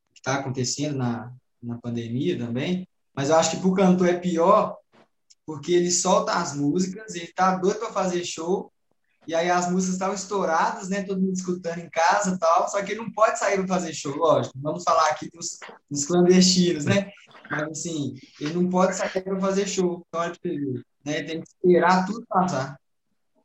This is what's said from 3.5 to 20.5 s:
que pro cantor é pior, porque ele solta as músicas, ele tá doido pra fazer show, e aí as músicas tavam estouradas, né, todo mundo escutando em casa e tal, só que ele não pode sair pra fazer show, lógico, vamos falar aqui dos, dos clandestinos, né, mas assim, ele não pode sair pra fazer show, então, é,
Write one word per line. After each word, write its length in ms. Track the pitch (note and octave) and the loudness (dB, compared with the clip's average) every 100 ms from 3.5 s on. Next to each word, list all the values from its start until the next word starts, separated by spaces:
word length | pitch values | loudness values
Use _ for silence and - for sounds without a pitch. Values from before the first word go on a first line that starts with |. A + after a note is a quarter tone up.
que 40 | F3+ | 0
pro 120 | F#3 | 0
cantor 340 | F#3 F#3 F3+ F3+ | 4 4 6 4
é 100 | F3 | 2
pior, 580 | F3+ D#3+ F3 G#3+ D#3 - _ _ _ _ _ _ - | 0 2 4 4 2 -4 _ _ _ _ _ _ -14
porque 260 | D#3 F3 | -10 0
ele 180 | F3 F3 | 2 2
solta 440 | F3 F#3 G3+ A3 | 2 2 2 2
as 200 | F#3+ D3+ C#3+ | -2 -2 -2
músicas, 580 | C#3+ F3 F#3 - - | 0 0 -2 -4 -10
ele 180 | E3+ E3+ | -10 -8
tá 220 | - F#3 F#3 | 0 2 2
doido 220 | F3+ G#3 | 0 -2
pra 120 | A3+ | -4
fazer 320 | G3+ F#3 F3 | -2 -2 -2
show, 480 | F3 - E3+ G3 - _ _ _ _ _ - | -4 -6 -2 -4 -4 _ _ _ _ _ -4
e 80 | |
aí 160 | E3 F3 | -2 2
as 200 | F3+ F3+ | 2 2
músicas 280 | F#3 F#3 F#3 | 0 -2 -2
tavam 160 | F#3+ G3 | -4 -4
estouradas, 720 | - G3+ E3 D#3+ G#3+ A3+ F#3+ | -4 -2 0 0 0 -2 -6
né, 140 | G3 | -6
todo 160 | G3 F#3+ | -4 -2
mundo 140 | F#3+ F#3 | -2 -2
escutando 420 | - F3+ E3 E3+ | -4 -6 -6 -8
em 100 | E3+ | -6
casa 440 | E3 E3+ G3+ F#3+ | 0 2 2 0
e 40 | F3+ | 0
tal, 300 | E3 F3 - | 2 2 2
só 140 | G3+ | -2
que 100 | F#3+ | -4
ele 80 | G#3+ | -6
não 100 | A3 | -6
pode 260 | - A3+ A3+ | 2 2 2
sair 200 | G#3 G3 | 0 0
pra 100 | F#3 | 0
fazer 260 | F3+ D#3+ | -2 -2
show, 220 | D3+ D3 D3 | -6 -8 0
lógico, 380 | D#3+ C3+ A#2+ C3+ | 4 4 0 -4
vamos 240 | D3 E3+ | -6 -4
falar 260 | F3 E3 D#3+ | 2 4 2
aqui 200 | D3+ D#3+ | 0 -6
dos, 260 | E3 - - - - - | -10 -12 -12 -16 -20 -10
dos 140 | C#3+ - | -6 0
clandestinos, 760 | F3 F3+ F#3 F#3 F3+ F3 D#3 | 4 6 8 6 6 4 2
né, 260 | C#3+ G3 F#3+ - - - - | 2 0 0 -8 -20 -20 -8
mas 120 | D3 | -6
assim, 500 | D#3 D#3+ F3 D#3 C3 B2 - - | -6 -6 -8 -6 -6 -8 -16 -10
ele 140 | D3 | -4
não 140 | F3 F3+ | 0 0
pode 280 | F3+ G3 - | 2 2 0
sair 260 | G3+ F#3+ | -4 -4
pra 180 | F#3+ F#3+ | -4 -2
fazer 260 | F#3+ F#3+ G3 | 0 0 -2
show, 380 | - F3+ E3+ - | 0 -2 -2 -8
então, 140 | E3 | -6
é, 80 | F3 F3 F3+ | -6 -6 -6